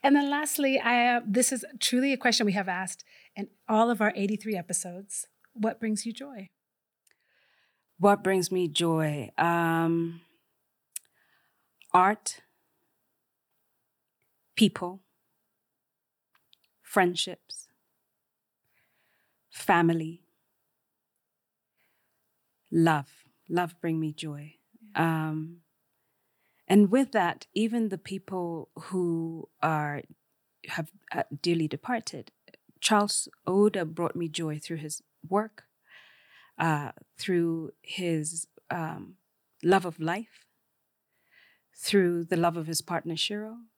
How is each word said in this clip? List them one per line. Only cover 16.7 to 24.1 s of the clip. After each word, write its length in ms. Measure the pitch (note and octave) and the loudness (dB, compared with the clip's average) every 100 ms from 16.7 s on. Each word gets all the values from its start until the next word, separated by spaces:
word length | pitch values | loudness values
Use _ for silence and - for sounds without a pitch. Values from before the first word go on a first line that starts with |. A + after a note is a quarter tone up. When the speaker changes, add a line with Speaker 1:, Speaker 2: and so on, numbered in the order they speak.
| _ | _
Speaker 2:
friendships, 840 | - G#3+ F3+ F3 - F3 _ - - _ _ _ _ _ _ _ _ _ _ _ _ _ _ _ _ _ _ | -2 2 2 0 -6 -8 _ -20 -20 _ _ _ _ _ _ _ _ _ _ _ _ _ _ _ _ _ _
family, 720 | - - E3+ E3+ E3 D#3+ E3+ _ _ _ _ _ _ _ _ _ _ _ _ _ _ _ _ _ _ _ _ _ _ _ _ _ | -6 4 6 6 2 -4 -10 _ _ _ _ _ _ _ _ _ _ _ _ _ _ _ _ _ _ _ _ _ _ _ _ _
love. 400 | E3 E3 D3+ C3+ - _ _ - | 2 4 2 -2 -18 _ _ -4
Love 260 | E3+ F3 E3+ | -2 -2 -6
bring 180 | E3+ D#3+ | -4 -2
me 140 | D#3 | -4